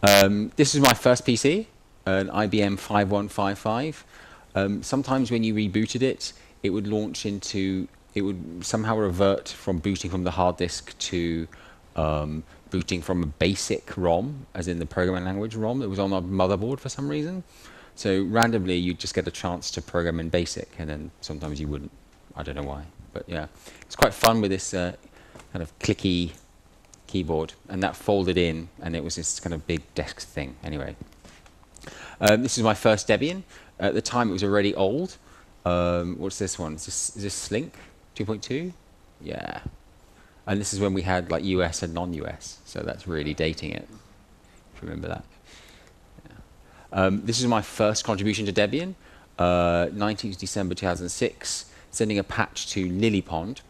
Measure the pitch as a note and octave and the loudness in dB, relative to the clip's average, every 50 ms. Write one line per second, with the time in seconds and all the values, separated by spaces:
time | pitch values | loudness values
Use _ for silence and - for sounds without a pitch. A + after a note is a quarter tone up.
0 | - G2+ G2+ G2+ G2 G2 G2+ G#2 G#2+ - - - D3+ C#3 - D3 C#3 C3+ B2 - | 8 8 8 10 8 8 6 2 0 -2 2 4 4 4 6 6 8 8 6 8
1 | - C3 B2 A#2+ - - A#2+ A2 - C#3 D#3+ G3+ A3 - - - _ _ _ - | 6 4 4 6 4 0 0 4 4 4 4 2 0 -4 -12 -20 _ _ _ -10
2 | - - F#2+ F#2+ G2 F#2+ - G2+ G#2+ G2+ - A2 G#2 G2+ G2+ G2 - - G#2+ G2+ | -2 0 2 2 2 0 0 0 0 2 4 2 2 2 0 -2 -4 0 2 2
3 | G2+ F#2+ G2+ G2+ G2+ G2+ - - G2+ G2 G2+ G2+ - A2+ A2 A#2 C#3 D#3+ D3+ - | 2 4 2 0 -2 -2 -2 -2 0 0 -2 -2 -2 -2 -2 0 -2 -4 -6 -8
4 | - - - - - - - - - - - G2 G2 G2+ G2+ G2 - - - C3+ | -16 -20 -20 -20 -20 -20 -20 -20 -20 -4 0 0 2 2 0 -2 -2 -2 -2 -2
5 | C#3 C3+ C3 C3+ C3 G#2 A#2+ A#2 A2+ A2 G#2+ G#2+ G#2+ G#2 F2+ G#2+ A2 A2 - B2+ | 0 2 2 2 2 2 2 2 2 2 2 2 0 2 2 0 0 0 0 0
6 | B2+ C3+ - - - - - - - - - - - G2+ F2+ G#2 G2+ G#2 G#2 G#2+ | 2 0 0 -2 -6 -12 -12 -12 -20 -20 -20 -4 -2 0 0 0 -2 0 0 0
7 | G#2+ - - - - G#2+ G#2 G2+ - - - G2+ F#2+ F#2+ F#2+ F#2+ F#2 - - - | -2 -2 -6 -6 -4 -4 -4 -4 -6 -6 -4 -2 0 0 0 -2 -4 -6 -10 -20
8 | - - - G#2 G2 G2 G2+ F#2 E2 D#2 E2 F2+ F2+ - - A2+ A2 A2 A2+ A2 | -20 -8 -4 -2 -2 -2 -2 -4 -6 -10 -10 -10 -6 -2 -2 0 2 2 2 2
9 | G#2+ G2 F2 F2 G2 G2 G2 - - - - - - - F#2+ F2 D#2 G#2 G2 F2+ | 2 0 4 4 6 6 6 4 0 -8 -14 -8 -2 -2 -2 0 2 0 0 0
10 | - F#2+ F2 F#2 F2+ F2+ D#2 F2 F2+ F2+ F2 - F2+ E2+ - - - - - - | -2 -4 -2 0 -2 -2 2 4 4 4 4 2 -2 -2 -2 -6 -10 -12 -12 -10
11 | - - - F2 E2+ E2+ E2 E2 E2 E2 - - - - - - - - - - | -8 -4 -2 0 0 0 0 -2 -4 -6 -10 -20 -20 -20 -20 -20 -20 -10 -4 0
12 | D#2+ D#2 D2+ D2+ D2+ D2+ D2+ D#2 D#2 - - - - - - F#2 E2+ - G2 F2+ | 0 2 2 0 -2 -2 -4 -6 -8 -12 -18 -20 -16 -6 -4 -4 -2 -2 -4 -4
13 | E2 - F#2+ F2+ F2 D#2 C#2+ - E2 F2+ G2 F#2 - - - - - - - - | -2 -2 0 0 0 -2 0 2 2 2 2 2 0 -2 -2 -4 -4 -8 -6 0
14 | F2+ F2 E2+ F2 G#2 C3+ D3+ C3+ B2+ - - - F2+ F2 F2 E2+ E2+ D2+ - - | 2 4 4 4 2 -2 -6 -8 -12 -12 -8 -6 -4 -2 -2 -2 -4 -4 0 0
15 | F2+ F2+ F#2 F2+ F2+ F#2 F#2 G2+ G#2 A2 A2 A2 A2 A2 A#2+ C3+ C3 G2+ G2 F#2+ | 2 2 2 0 -2 -4 -4 -4 -4 -6 -4 -4 -2 -2 0 -2 -2 -2 -2 0
16 | G2 F#2+ G2 F#2+ F2 F2+ G2 F#2+ F#2 F#2 G2+ F#2 G2+ A#2 C#3 C3+ - C3+ - - | 0 0 0 0 -2 0 2 2 4 4 4 2 0 -2 -4 -4 -6 -10 -8 -6
17 | C#3 C#3+ D3 D3+ D3 E3 F#3 F#3 F3 - - - - - - - - - - - | -6 -4 -4 -4 -4 -4 -6 -8 -10 -12 -18 -20 -20 -20 -20 -20 -20 -20 -16 -4
18 | - G#2+ F#2+ F#2+ G2 F2+ G#2+ A2+ A#2 A#2 A#2 A2 F#2 F#2 F2+ F2+ F2+ F2+ F2+ - | 0 2 2 2 2 2 4 4 4 6 4 2 0 2 0 2 2 0 -2 -2
19 | - - - - E2+ - - - - F#2 F2 E2+ D#2 - - - E2 - - F2 | -4 -4 -2 -2 -2 -2 -6 -4 -4 -4 -4 -4 -6 -8 -8 -8 -10 -4 -2 0
20 | E2+ E2+ E2 E2 D#2+ E2 E2 F2 F2 E2+ - - - - - - E2+ D#2 D2+ D2+ | 0 0 0 -2 -2 0 0 0 0 0 -4 -8 -10 -12 -10 -10 -8 -8 -6 -8
21 | D2+ E2 - - - - D#2 D2+ D#2 D#2 D2+ C#2+ D2+ D2 D2 C#2+ C#2+ - - - | -8 -12 -14 -14 -12 -10 -8 -6 -6 -6 -6 -4 -4 -4 -4 -6 -6 -10 -16 -18
22 | - _ - - _ - - - D2+ D2 C#2+ C#2+ C#2+ C#2 C#2+ C#2+ D2+ D#2 - - | -20 _ -20 -20 _ -20 -12 -12 -10 -8 -8 -8 -6 -8 -8 -10 -12 -14 -16 -20
23 | - - - - - - F2 D#2+ D2+ D2+ - - - - - - - - - - | -20 -12 -12 -12 -10 -6 -6 -6 -6 -8 -12 -18 -20 -20 -20 -20 -18 -18 0 2
24 | - A2 G2+ - - A#2 A2+ A2+ G#2+ G2 F#2+ F#2+ - - - F#2 F2+ F2 - - | 2 2 4 4 4 4 6 6 4 2 0 0 -4 -4 -2 -2 -2 -2 -4 -8
25 | - - - - - - - - - - - - E2 - - - - - G#2+ - | -16 -20 -20 -20 -20 -20 -20 -20 -20 -12 -8 -8 -8 -8 -10 -8 0 0 0 2
26 | - G2 F2+ F2 F2 E2+ E2+ - - - - - _ - - - _ - - - | 2 2 2 2 2 -2 -4 -12 -20 -20 -20 -20 _ -20 -20 -20 _ -20 -20 -20
27 | - - - G2 F2 D2+ E2 D#2 D#2+ D#2 - - _ - G2 F#2 F#2+ F2+ D#2 - | -20 -6 -4 -4 -2 0 0 -2 -2 -4 -8 -16 _ -10 -4 -2 -2 -2 -2 -4
28 | - - G#2 G2+ F#2+ F2+ F2+ F2+ F2 E2+ D#2+ E2 E2 F2 - - F2 E2+ E2 E2 | 0 2 2 4 4 4 4 4 4 2 0 -4 -8 -12 -14 -10 -8 -6 -6 -4
29 | D2 E2 - - E2 - - - - F#2 E2+ D#2+ - - E2+ D#2 - - - - | -6 -6 -8 -6 -6 -6 -6 -6 -6 -6 -6 -6 -4 -4 -4 -4 -4 -6 -6 -6
30 | E2 - - - - - - - C#2+ C2+ C2 - - E2 D2+ D2 C2+ C2+ - - | -6 -6 -6 -14 -14 -12 -8 -8 -8 -8 -10 -12 -10 -8 -8 -6 -8 -8 -10 -12
31 | - - - - - - - - - - - - - _ - - - - - - | -16 -20 -20 -20 -20 -20 -20 -20 -20 -20 -20 -20 -20 _ -20 -20 -20 -18 -18 -16
32 | - - - - F2 G#2 G#2+ A2 B2 C3 - - A2+ A2 G#2+ - - A#2 A2 G2+ | -18 -18 -8 2 6 6 6 6 4 0 0 2 4 4 4 4 6 4 4 4
33 | - - A2 G2+ A#2+ D3+ F3+ F#3+ F#3 - - - - - - - - G2 - G2 | 4 2 2 4 4 -2 -4 -6 -10 -14 -20 -20 -20 -20 -12 -2 -2 0 0 0
34 | A2+ - - B2 A#2+ A2 F2+ F#2+ G2+ G2 G2+ G#2 G2+ G2+ - - G2 F#2+ A2 C#3+ | -2 0 0 2 2 2 0 0 0 2 4 4 4 4 2 2 2 2 2 0
35 | F3+ F#3 - - - - - - - - - - _ F2 F2 F2 F2 F2 F2 F2 | -2 -4 -8 -14 -20 -20 -20 -20 -20 -20 -20 -4 _ 2 2 4 4 2 2 0
36 | F2 F2 F2+ - F2+ G2 F#2 - G#2 F#2 - - F2+ D#2 D#2 D#2 - - - - | 0 -2 -6 -6 -6 -8 -4 -4 -4 -4 -4 -4 -6 -6 -6 -8 -10 -8 -6 -6
37 | - - - A2+ G2+ G2+ - - - - G2+ A2 D3+ E3+ - - - - - - | -6 -6 -6 -6 -8 -6 -6 -6 -6 -2 -2 -2 -4 -4 -10 -18 -20 -20 -20 -20
38 | - - - - A2 G2+ A2 G#2 - - B2 C#3 E3+ F3+ F3 - - - - - | -20 -20 -8 -6 -4 -4 -4 -6 -4 -6 -6 -4 -4 -6 -10 -12 -20 -20 -20 -20
39 | - - - _ - D2+ D2+ - - - - - - - - - - - - - | -20 -20 -20 _ -12 -10 -10 -8 -8 -8 -10 -10 -10 -12 -14 -14 -20 -20 -20 -20
40 | - - - - - - _ - - - G2+ G2+ G#2 G2+ - G2 G2+ G2+ F#2+ F#2+ | -20 -20 -20 -20 -20 -20 _ -18 -4 -2 -2 -2 -2 -2 -2 0 2 2 2 0
41 | F2 F#2 F#2 F2+ F2 E2+ E2 D#2+ D2+ F#2+ F#2 F#2 F2+ E2+ E2 - - F2 E2 E2+ | 0 2 0 0 2 0 -2 -2 0 0 2 2 2 0 0 -4 -6 -4 -4 -4
42 | F2 F2+ F2 D2+ C#2+ - D#2+ - - - - - - - - - D#2 D#2 - - | -4 -4 -6 -6 -6 -8 -10 -12 -14 -16 -18 -18 -20 -12 -10 -8 -6 -6 -8 -8
43 | - F#2+ E2+ D#2 D2 D2+ D2+ - D#2+ D#2+ D#2+ - - D2+ - - - - - - | -8 -6 -4 -4 -4 -4 -2 -2 -2 -2 -2 -4 -8 -8 -8 -10 -12 -12 -18 -20
44 | - - - - - _ - - _ - - - - - - - - - D#2+ D#2+ | -20 -20 -20 -20 -20 _ -20 -20 _ -20 -20 -20 -20 -20 -20 -14 -12 -10 -10 -8
45 | E2+ E2 E2 - - - - - _ - - - - - - - - - - - | -8 -8 -8 -10 -10 -16 -20 -20 _ -20 -20 -20 -20 -20 -20 -20 -20 -20 -20 -20
46 | - - - - - - - - - - - - - - - - - - - F#2+ | -20 -20 -20 -20 -20 -20 -20 -20 -20 -20 -20 -20 -20 -20 -20 -20 -20 -6 2 4
47 | F#2+ F#2+ G2 G2+ - G#2 A#2 A#2 B2+ B2 A#2+ A2 G2 - - - A2 G#2+ G#2+ - | 4 4 4 2 0 -2 -2 0 2 4 4 2 2 -2 0 2 2 2 2 0
48 | - - A2 G2 G2+ G#2 G#2 G2+ A2 G2+ F#2+ G#2 G#2 G#2 G#2+ C#3+ E3+ F#3 F#3+ - | -2 -2 -2 0 0 0 0 0 -2 0 2 2 2 2 2 -2 -4 -4 -10 -12
49 | - - - - - - - - F2 F2 F2+ F2 F2 F2 E2+ E2+ F2 D#2+ E2 G#2 | -16 -20 -20 -20 -20 -20 -4 0 2 4 4 4 4 4 4 2 2 0 0 -2
50 | G#2 G#2 G#2+ G2 - A2 F#2+ F2 - F#2 - G#2 G2 F#2 F2+ F2+ - F#2 F2 E2+ | -2 -2 -2 -2 -4 -8 -8 -6 -8 -6 -4 -2 -2 -2 -2 -2 0 0 0 0
51 | F2+ F2 - - B2 A2+ - - - - - - - - - - - - - - | -2 -8 -4 0 -2 -2 -2 -4 -10 -8 -8 -8 -8 -12 -20 -20 -20 -12 -2 -2
52 | A#2 G#2+ G#2+ G2+ F#2+ - - - G#2+ - - - - - - G2+ F#2 F2+ F2+ F#2+ | 0 2 2 0 0 -2 0 -2 -2 -2 -2 -10 -8 -6 -4 -2 -2 -2 0 2
53 | G#2+ A2+ G#2 G2 F2+ - E2+ D#2+ E2 G2 C3 - - - | 2 4 4 4 0 0 -4 -4 -4 -6 -10 -12 -14 -20